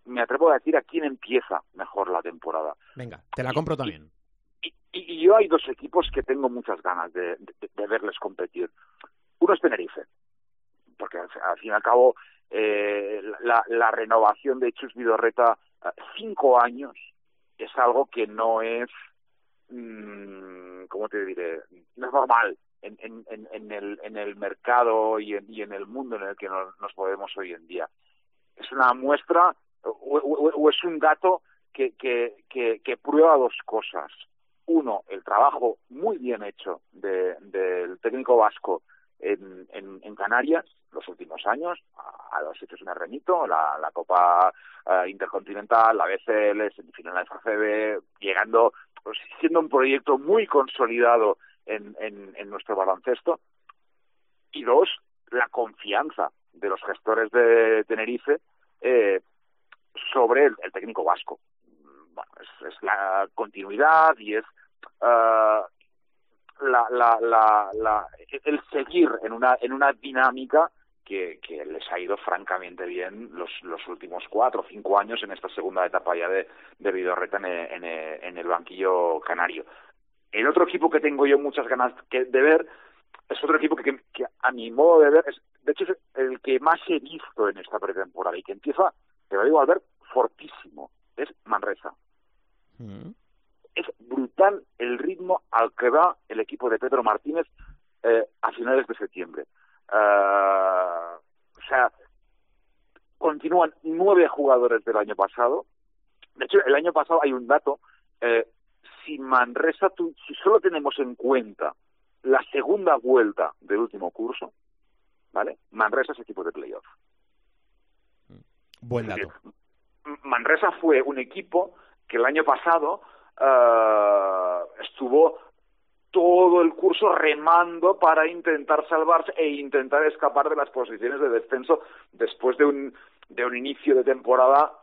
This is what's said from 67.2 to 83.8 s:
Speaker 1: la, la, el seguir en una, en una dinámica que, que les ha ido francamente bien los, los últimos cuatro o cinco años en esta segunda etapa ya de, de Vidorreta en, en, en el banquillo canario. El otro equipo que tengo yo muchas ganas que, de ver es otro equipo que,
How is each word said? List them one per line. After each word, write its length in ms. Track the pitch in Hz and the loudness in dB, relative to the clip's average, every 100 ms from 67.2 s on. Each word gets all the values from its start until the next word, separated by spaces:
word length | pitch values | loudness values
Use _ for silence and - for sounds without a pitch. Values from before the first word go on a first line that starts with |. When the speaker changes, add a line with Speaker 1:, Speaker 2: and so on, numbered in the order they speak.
Speaker 1:
la, 500 | 117 113 110 107 101 | 2 4 6 4 0
la, 340 | 107 110 107 90 71 85 135 | -4 -2 -2 -4 -16 -18 -8
el 160 | 151 147 - | -6 -6 -6
seguir 400 | 151 131 175 151 110 | -8 -4 2 2 2
en 80 | 110 | -8
una, 260 | 117 127 127 | 0 2 2
en 120 | 123 | 0
una 200 | 135 139 | 0 0
dinámica 800 | 127 139 131 131 131 127 151 165 - _ _ | 0 -6 0 0 0 0 2 2 -2 _ _
que, 340 | _ 95 90 80 | _ -8 -8 -12
que 220 | - 78 73 | -16 -14 -12
les 180 | 80 - | -14 -10
ha 60 | 90 | -8
ido 180 | 90 101 | -6 -6
francamente 720 | - 90 98 92 90 90 87 | -4 -6 -6 -8 -8 -12 -10
bien 440 | 90 92 104 117 | -8 -10 -12 -18
los, 160 | 85 85 - | -14 -14 -14
los 240 | 90 82 - | -14 -14 -14
últimos 360 | 85 90 87 - | -16 -14 -14 -6
cuatro 320 | 104 123 101 | 0 0 -2
o 40 | - | -10
cinco 300 | 104 95 101 | -12 0 0
años 240 | 104 113 | 0 -6
en 100 | 104 | -10
esta 160 | 95 95 | -12 -12
segunda 340 | - 92 92 | -10 -6 -4
etapa 320 | 90 92 87 85 | -2 -2 -4 -4
ya 120 | 87 | -2
de, 200 | 95 - - - _ | -4 -6 -14 -20 _
de 140 | 101 | -6
Vidorreta 440 | 92 90 90 90 98 | -4 -4 -4 -4 -6
en, 80 | |
en, 400 | 92 85 85 87 | -6 -8 -8 -12
en 540 | 85 80 80 78 90 87 | -12 -10 -12 -12 -14 -12
el 80 | 87 | -4
banquillo 720 | 85 85 92 95 90 85 80 | -4 -6 -4 0 0 0 -2
canario. 460 | - 87 87 80 - - _ _ _ _ _ | -4 -4 -4 -6 -16 -20 _ _ _ _ _
El 160 | 107 131 | -2 0
otro 160 | 165 | 2
equipo 240 | 175 143 156 | 0 0 0
que 120 | 151 | 0
tengo 260 | 151 139 139 | -2 0 2
yo 120 | 143 | 2
muchas 300 | 143 143 117 | 0 -6 -4
ganas 240 | 127 123 - _ | -2 -2 -4 _
que, 160 | 127 | -6
de 160 | 127 131 | 0 2
ver 260 | 147 160 - - - _ _ - _ | 4 4 0 -12 -20 _ _ -20 _
es 140 | - | -6
otro 120 | 151 156 | -2 0
equipo 200 | 156 | 0
que, 240 | 156 | -2